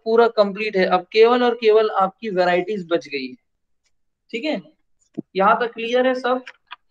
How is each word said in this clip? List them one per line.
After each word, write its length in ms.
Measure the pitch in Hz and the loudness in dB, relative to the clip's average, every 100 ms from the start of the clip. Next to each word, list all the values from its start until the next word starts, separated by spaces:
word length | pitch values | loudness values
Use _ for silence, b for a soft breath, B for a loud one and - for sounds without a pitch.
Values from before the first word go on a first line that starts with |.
| 226 | 0
पूरा 220 | 226 233 226 | 2 2 2
complete 400 | 202 196 214 196 | 0 0 -4 -2
है। 80 | 180 | 0
अब 180 | 180 180 | 0 0
केवल 320 | 220 233 247 | 4 4 4
और 120 | 247 233 | 0 0
केवल 340 | 220 220 214 196 | 2 4 2 0
आपकी 280 | 190 - 226 | -2 -4 -6
varieties 580 | 185 180 208 - 208 165 | -2 0 0 -2 -6 -4
बच 160 | 170 - | -4 -4
गई 200 | 139 127 | -10 -10
है, 80 | - _ _ _ _ _ _ _ _ _ | -16 _ _ _ _ _ _ _ _ _
ठीक 140 | 233 302 | -8 -6
है, 160 | 233 - _ _ _ _ - - 185 | -6 -10 _ _ _ _ -16 -8 0
यहाँ 240 | 202 226 | 2 2
तक 140 | 233 | -2
clear 340 | 226 233 247 254 | -6 -4 0 0
है 80 | 254 | -2
सब? 280 | 247 254 - - - - _ | -4 -4 -8 -20 -20 -20 _